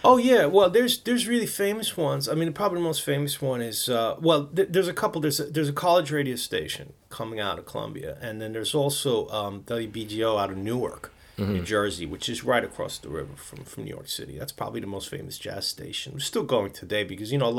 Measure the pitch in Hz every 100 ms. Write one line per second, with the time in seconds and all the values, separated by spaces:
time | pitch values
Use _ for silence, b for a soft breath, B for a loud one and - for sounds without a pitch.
0 | 247 254 247 233 147 196 180 220 247 -
1 | 226 240 196 240 214 - 202 220 208 185
2 | 143 139 113 156 165 170 202 175 165 151
3 | - 143 143 - 135 123 117 101 127 117
4 | 113 - 160 151 143 165 196 180 175 175
5 | 214 165 147 143 - 156 143 143 175 180
6 | 143 147 139 120 - 92 76 - - -
7 | _ - 110 110 101 82 - 110 107 101
8 | 135 139 120 107 110 113 101 147 139 139
9 | 139 113 - 107 101 101 - 117 110 110
10 | 104 107 113 107 98 95 104 123 107 -
11 | - b b - 101 92 87 104 101 87
12 | 76 92 - 117 123 120 - - - -
13 | - 78 139 - - - - - 104 -
14 | - - - 71 139 - 110 113 98 98
15 | - - 98 - 101 98 - - 87 -
16 | - 139 - 233 147 120 98 - 85 104
17 | 92 95 107 139 117